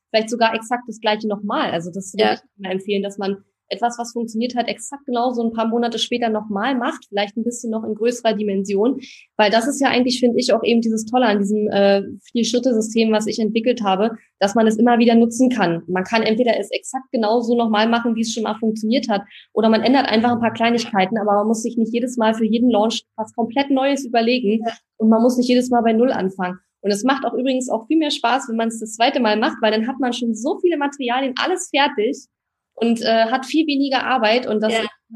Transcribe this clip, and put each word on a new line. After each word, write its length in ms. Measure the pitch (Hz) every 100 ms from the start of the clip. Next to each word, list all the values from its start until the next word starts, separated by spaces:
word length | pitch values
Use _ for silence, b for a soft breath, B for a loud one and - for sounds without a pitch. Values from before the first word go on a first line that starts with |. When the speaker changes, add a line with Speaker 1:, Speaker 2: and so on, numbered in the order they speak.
| _
Speaker 1:
vielleicht 200 | 220 220
sogar 240 | 233 226
exakt 300 | 220 226 247 247
das 140 | 220
Gleiche 260 | 220 214 214
nochmal. 460 | 208 208 269 226
Also 180 | 170 175
das 220 | 185 190
würde 100 | 208
Speaker 2:
Ja. 80 | 214
Speaker 1:
ich 60 | 214 _ -
immer 140 | 190
empfehlen, 320 | 190 190 202
dass 160 | 202 196
man 200 | 196 196 _ _ -
etwas, 280 | 202 240 233
was 140 | 233
funktioniert 440 | 240 233 220 247 240
hat, 100 | 226
exakt 380 | 214 - 277
genauso 380 | - 240 247 233
ein 100 | 226
paar 140 | 226 226
Monate 300 | 233 233 220
später 320 | - 240 233
nochmal 440 | 214 214 196 240
macht, 300 | 254 254 320 _
vielleicht 280 | 202 208 226
ein 80 |
bisschen 260 | 226 240 233
noch 140 | 220
in 100 | 220
größerer 380 | 202 233 247 226
Dimension, 680 | 208 208 196 196 196 233 B B B B -
weil 140 | 208
das 160 | 226 247
ist 100 | 240
ja 100 | 262
eigentlich, 320 | 247 254 247
finde 180 | 247 233
ich, 160 | 254
auch 80 | 240
eben 160 | 226 233
dieses 240 | 226 220
Tolle 220 | 220 247 240
an 120 | 208
diesem, 300 | 196 214 208
äh, 320 | 202 202 196 196 - -
Vier-Schritte-System, 800 | 240 226 240 254 220 220 226 220
was 140 | 214 214
ich 120 | -
entwickelt 440 | 214 226 233 240
habe, 300 | 202 190 220 220 B -
dass 160 | 196
man 120 | 226 220
es 120 | 220
immer 200 | 240 240
wieder 160 | 233 226
nutzen 340 | 233 233 254
kann. 320 | 247 175 170 165
Man 180 | 185
kann 180 | 190 226
entweder 360 | 220 220 240 214
es 120 | 202
exakt 400 | - - 262 -
genauso 420 | 247 208 240 226 240
nochmal 320 | 226 214 226
machen, 240 | 233 240 220
wie 60 |
es 100 | 226
schon 120 | 233
mal 100 | 208 214
funktioniert 480 | 226 220 214 262 240
hat, 100 | 202 B B B
oder 160 | - 220
man 140 | 220
ändert 260 | 233 269 -
einfach 240 | 220 240
ein 80 | 233
paar 140 | 226
Kleinigkeiten, 640 | 220 233 233 - 202 190 220
aber 160 | 202
man 120 | 202 208
muss 160 | 220
sich 140 | 233 233
nicht 160 | 220
jedes 240 | 233 247 240
Mal 160 | 220
für 140 | 220 220
jeden 240 | 233 247
Launch 320 | 254 226 - - -
was 180 | 214
komplett 360 | - 233 277 277
Neues 360 | 269 269 277 262
überlegen 560 | 233 233 254 208 220 220
Speaker 2:
Ja. 60 | B _ -
Speaker 1:
und 140 | 220
man 100 | 220
muss 160 | 240 247
nicht 120 | 247
jedes 200 | 247 247
Mal 140 | 240
bei 100 | 233
Null 180 | 220 254
anfangen. 460 | - 185 190 180 185 _ _
Und 100 | 196
es 140 | 202
macht 220 | 254 269 240
auch 80 |
übrigens 340 | 233 262 254 254
auch 180 | 220 220
viel 120 | 320
mehr 120 | 294
Spaß, 360 | 285 233 262 262
wenn 80 | 226
man 120 | 226
es 120 | 226
das 140 | 220
zweite 260 | - 240 285
Mal 160 | 226 214
macht, 200 | 240 -
weil 120 | 220
dann 140 | 220 226
hat 120 | 269
man 140 | 254
schon 200 | 233 240
so 240 | 214 254 -
viele 180 | 359 311
Materialien, 560 | 277 285 247 254 269 254
alles 320 | 269 359 -
fertig 600 | 277 285 285 220 - - _ _ _ _
und, 280 | - 233 226
äh, 220 | - 226
hat 200 | 226 254
viel 220 | 254 302 311
weniger 380 | 277 277 254
Arbeit 420 | 226 262 214 240 -
und 160 | 214
das 100 | 214
Speaker 2:
Ja. 80 | 226
Speaker 1:
ist, 60 | 226 - _